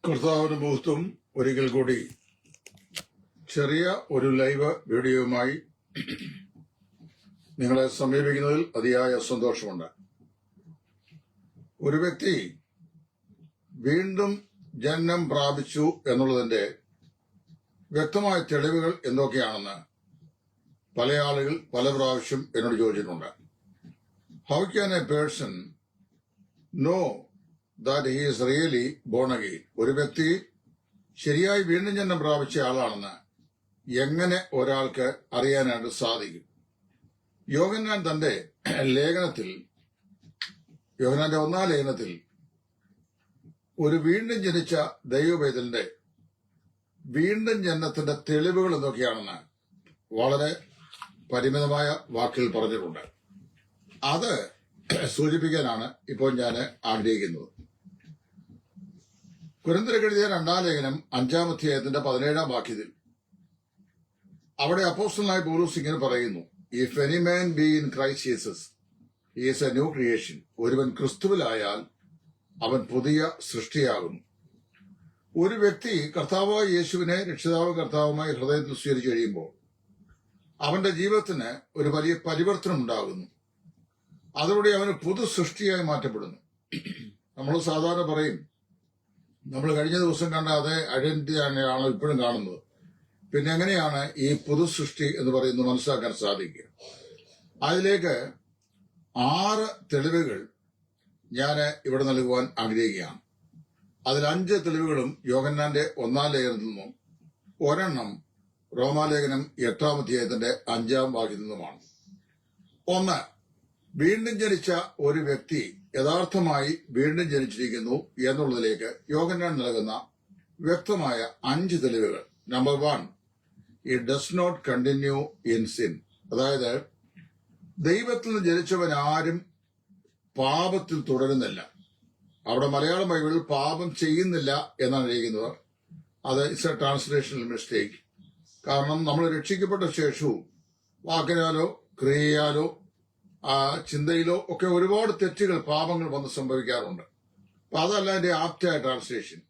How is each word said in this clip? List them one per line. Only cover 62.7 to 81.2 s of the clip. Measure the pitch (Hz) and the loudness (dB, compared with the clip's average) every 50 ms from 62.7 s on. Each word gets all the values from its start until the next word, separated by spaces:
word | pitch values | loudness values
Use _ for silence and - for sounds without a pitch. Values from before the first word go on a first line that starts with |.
| 113 104 - - - _ _ _ _ _ _ _ _ _ _ _ _ _ _ _ _ _ _ _ _ _ _ _ _ _ _ - - - _ _ _ - | -8 -10 -10 -14 -16 _ _ _ _ _ _ _ _ _ _ _ _ _ _ _ _ _ _ _ _ _ _ _ _ _ _ -20 -20 -20 _ _ _ -4
അവിടെ | 139 151 175 185 | 0 0 2 2
അപ്പോസ്തലനായ | 190 175 170 180 208 208 - 208 208 196 185 185 | 2 2 2 0 -2 -2 0 -2 0 0 0 0
പൗലോസ് | 160 160 160 165 175 165 - 170 | 0 0 2 2 2 2 0 -4
ഇങ്ങനെ | 139 151 160 | -4 -2 -2
പറയുന്നു, | - 131 127 123 123 120 117 98 85 82 - _ _ - _ - 120 127 | 0 0 0 0 0 0 -2 -4 -8 -12 -14 _ _ -20 _ -2 -2 -2
"If | 120 | 0
any | 120 143 143 139 165 | 0 0 0 2 2
man | 175 175 175 175 180 180 175 160 | 2 2 2 2 2 2 0 2
be | 147 151 156 151 151 | 4 4 4 4 4
in | 151 | 2
Christ | 135 123 131 135 135 139 139 - 131 | -2 -2 0 0 0 0 -2 -2 -2
Jesus, | 120 107 - 107 90 - - - _ _ _ _ _ _ - _ _ _ _ _ _ | -2 -2 -4 -8 -10 -10 -14 -20 _ _ _ _ _ _ -20 _ _ _ _ _ _
he | - 123 131 131 | -2 0 0 0
is | - 147 | 2 0
a | 131 120 | 0 2
new | 127 147 160 | 2 0 0
creation." | 156 135 127 117 117 113 - - - - - _ _ - | 0 0 0 2 2 0 -2 -6 -14 -16 -20 _ _ -2
ഒരുവൻ | 117 120 135 131 135 127 | 0 2 2 2 2 0
ക്രിസ്തുവിലായാൽ | 110 - 147 131 - - - 190 196 185 147 117 113 110 104 101 104 110 - - _ _ _ _ - - _ _ _ _ _ _ _ - - | -2 -2 -2 -4 -2 0 0 2 2 2 2 0 0 -2 -2 -4 -4 -6 -10 -14 _ _ _ _ -20 -20 _ _ _ _ _ _ _ -6 -2
അവൻ | 113 127 127 | 0 0 0
പുതിയ | 104 - 117 127 120 143 151 156 160 160 - - | 0 0 -2 0 2 2 2 2 2 0 -4 -6
സൃഷ്ടിയാകുന്നു. | - - - 117 110 - - 151 139 123 110 - 90 82 - 85 - _ _ _ _ _ _ _ _ _ _ _ - - - _ - - _ _ _ _ - | -12 -8 -8 -8 -8 -4 0 2 2 2 2 0 -4 -6 -10 -12 -18 _ _ _ _ _ _ _ _ _ _ _ -20 -20 -20 _ -20 -20 _ _ _ _ 0
ഒരു | 165 170 196 226 | 0 2 2 2
വ്യക്തി | 220 202 202 175 - - 240 214 165 147 151 - | 4 2 2 2 0 -4 -2 -2 -2 -2 -2 -4
കർത്താവായ | 175 143 139 190 190 196 202 208 214 214 | -4 -2 0 0 0 2 2 2 2 2
യേശുവിനെ | 196 180 175 170 - - 180 180 165 175 185 202 | 2 2 2 0 0 -2 -2 0 0 0 0 -2
രക്ഷിതാവും | 180 165 - - 165 165 165 170 175 170 | -4 -8 -4 0 0 2 2 2 2 0
കർത്താവുമായി | 165 151 123 147 151 151 151 147 151 156 156 139 | -2 -4 -2 0 2 2 2 2 -2 -2 -2 -2
ഹൃദയത്തിൽ | 120 127 135 147 151 143 135 135 | -2 0 2 2 0 0 -4 -8
സ്വീകരിച്ചു | - - 143 135 127 120 131 | -8 -2 0 0 0 2 0
കഴിയുമ്പോൾ | 117 113 117 104 98 85 78 80 _ _ _ _ _ _ _ _ _ _ - _ - _ _ _ _ _ _ _ _ _ | 2 2 0 0 -2 -6 -10 -12 _ _ _ _ _ _ _ _ _ _ -20 _ -20 _ _ _ _ _ _ _ _ _
അവന്റെ | - 143 165 190 190 196 | -2 0 0 2 2 0
ജീവിതത്തിന് | 175 160 185 202 214 214 | 0 2 2 2 2 2